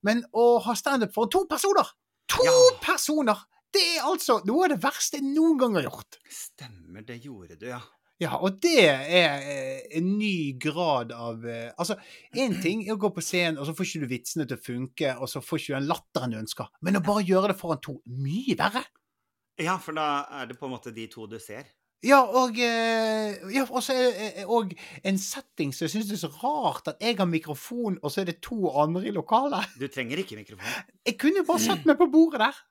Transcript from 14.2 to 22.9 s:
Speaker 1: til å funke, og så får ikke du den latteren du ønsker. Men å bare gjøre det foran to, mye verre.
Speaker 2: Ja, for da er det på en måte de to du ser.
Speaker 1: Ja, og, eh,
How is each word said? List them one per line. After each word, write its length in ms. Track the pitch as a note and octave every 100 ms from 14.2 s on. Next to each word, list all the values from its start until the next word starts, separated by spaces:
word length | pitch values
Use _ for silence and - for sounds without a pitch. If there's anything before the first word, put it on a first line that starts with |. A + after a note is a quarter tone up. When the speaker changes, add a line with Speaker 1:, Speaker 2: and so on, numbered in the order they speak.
| - D#3+ C3+
Speaker 1:
til 120 | B2+
å 60 | -
funke, 480 | B2 B2+ - D3 B2
og 80 | B2+
så 80 | C#3+
får 220 | - D#3+
ikke 100 | -
du 40 | C3+
den 100 | C#3
latteren 460 | E3 _ - B2+
du 20 | A2
ønsker. 300 | G#2+ - - _
Men 160 | E3 G3
å 20 | F3
bare 180 | G#3
gjøre 300 | F#3 F#3 G3+
det 20 | F#3+
foran 180 | E3+ D3+
to, 140 | - C3 -
mye 460 | B2 C#3 F#3 C4+ E3+
verre. 220 | G3+ A#3 - _ _ _ _ _ _ -
Speaker 2:
Ja, 200 | D#3+ F#3
for 160 | - D#3+
da 300 | D3+ C#3+ C#3+ C#3+
er 160 | B2
det 80 | B2
på 80 | C#3
en 60 | B2
måte 160 | B2
de 140 | A2+ A2
to 220 | - A2
du 60 | G2+
ser. 240 | - G#2+ C#3+ _ _ _
Speaker 1:
Ja, 160 | A3+ C#4 A#3+
og, 320 | B3 B3+ A3+
eh, 800 | A#3+ A#3 A3+